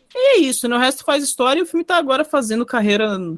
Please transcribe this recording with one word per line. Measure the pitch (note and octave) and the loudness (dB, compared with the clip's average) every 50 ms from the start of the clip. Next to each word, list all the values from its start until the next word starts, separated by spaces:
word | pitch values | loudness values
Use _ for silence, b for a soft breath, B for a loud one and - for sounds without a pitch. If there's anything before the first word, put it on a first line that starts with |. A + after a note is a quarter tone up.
| b b - | b b -4
E | B4 B4+ C#5 C5+ | 2 2 4 4
é | G4 | 4
isso, | D#4 C4 B3+ - - A#3 | 4 2 0 -2 -2 -2
né? | A#3+ | 0
O | A#3+ | 2
resto | B3+ C4 C#4 - - | 0 0 -2 -2 -2
faz | - C#4+ C#4+ C#4+ | -2 0 0 0
história | C4 - - A#3+ B3+ C#4 E4+ | -2 -2 0 0 0 0 0
e | |
o | F#4 | -2
filme | E4+ - E4 E4+ | -2 -4 -4 -2
tá | - F4+ | 0 0
agora | E4+ D#4 C4 C4 C4 | 0 0 0 0 -2
fazendo | D#4 - - C#4+ A#3+ G#3+ A3 A3+ A#3+ | -2 -2 -2 -2 -2 -2 -2 -4 -4
carreira, | - - A#3+ G#3 G#3 G3+ G#3 A3 G#3+ G3+ F#3+ F#3 E3+ D#3+ | -2 -2 0 2 2 2 2 0 -2 -2 -4 -6 -8 -8